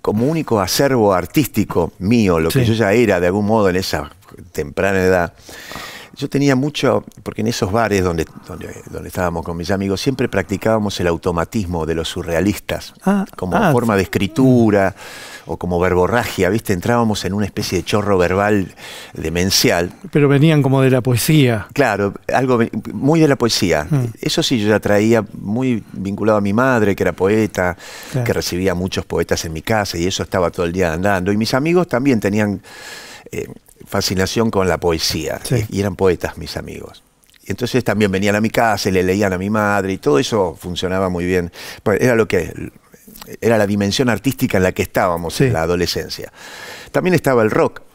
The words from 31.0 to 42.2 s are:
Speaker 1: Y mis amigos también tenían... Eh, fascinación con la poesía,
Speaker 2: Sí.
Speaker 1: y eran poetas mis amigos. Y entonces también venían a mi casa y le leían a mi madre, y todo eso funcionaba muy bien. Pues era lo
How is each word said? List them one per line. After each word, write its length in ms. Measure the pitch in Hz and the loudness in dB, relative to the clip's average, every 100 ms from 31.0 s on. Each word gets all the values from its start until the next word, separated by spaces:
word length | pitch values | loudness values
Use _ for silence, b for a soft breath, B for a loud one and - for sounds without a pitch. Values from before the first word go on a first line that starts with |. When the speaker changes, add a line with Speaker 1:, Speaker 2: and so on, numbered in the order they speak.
| 98 95 92 | 0 0 0
Speaker 1:
Y 60 | 104 | 0
mis 160 | 113 | 0
amigos 340 | 131 156 180 170 | 0 2 0 2
también 320 | 120 139 117 | 0 2 2
tenían... 420 | 98 104 104 95 B B B B B B - | 2 0 0 -2 B B B B B B -12
Eh, 160 | - - - _ _ - | -10 -10 -14 _ _ -6
fascinación 640 | 101 - 92 95 - 113 | -4 -2 0 0 2 2
con 160 | 104 92 | 2 2
la 100 | 80 | 2
poesía, 600 | 87 82 - 85 73 - | 0 0 -2 -4 -6 -8
Speaker 2:
Sí. 240 | - 123 107 | -2 -2 0
Speaker 1:
y 100 | 98 | -2
eran 160 | 101 87 | -2 2
poetas 420 | 95 85 - - | 2 2 -4 -8
mis 200 | 78 - | -12 -12
amigos. 440 | 73 73 - - _ _ _ _ | -12 -14 -16 -20 _ _ _ _
Y 80 | - | -10
entonces 320 | 98 120 127 | -6 -2 0
también 280 | 113 104 104 | 0 0 2
venían 240 | 95 101 104 | 2 0 2
a 60 | |
mi 100 | 110 | 0
casa 380 | - 117 101 107 | 2 2 2 0
y 20 | |
le 100 | 95 | 2
leían 320 | 92 98 101 | 2 2 2
a 40 | 92 | 0
mi 100 | 95 | -2
madre, 440 | 107 104 101 95 | 0 2 0 0
y 40 | 95 | -2
todo 220 | 143 143 | 0 0
eso 360 | 127 110 90 69 | 2 0 -2 -4
funcionaba 500 | 90 85 90 92 95 | -10 -6 -4 0 0
muy 160 | 90 90 | 0 0
bien. 260 | 92 87 B B B | 0 -2 B B B
Pues 180 | - 98 | -2 2
era 120 | 127 | 4
lo 140 | 117 | 4